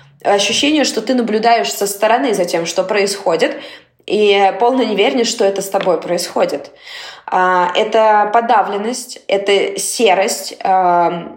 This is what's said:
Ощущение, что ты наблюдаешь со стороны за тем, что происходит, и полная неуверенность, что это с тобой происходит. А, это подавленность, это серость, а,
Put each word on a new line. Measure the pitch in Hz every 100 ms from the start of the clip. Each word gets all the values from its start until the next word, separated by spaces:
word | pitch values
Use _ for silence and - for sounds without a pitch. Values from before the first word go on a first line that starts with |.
| - _
Ощущение, | - 202 - - 285 311
что | 262 -
ты | 226
наблюдаешь | 254 220 214 226 233 196
со | - 202
стороны | - 214 240 269
за | 190
тем, | 175 175 170
что | -
происходит, | 185 214 196 - 180 165 285 - - - _ _ -
и | 208 208 202 196 185
полная | 240 254
неуверенность, | 214 202 262 262 226
что | - 196
это | 196
с | 185
тобой | 196 196 160
происходит. | - 175 - 247 190 - - - - - - - -
А, | 185 185 185 175
это | - 214 220 220 214 208
подавленность, | 233 226 226 190 202 220 254 - - -
это | 196 202 196 - -
серость, | - - 220 180 208 - - -
а, | - 190 180 175 170 175 170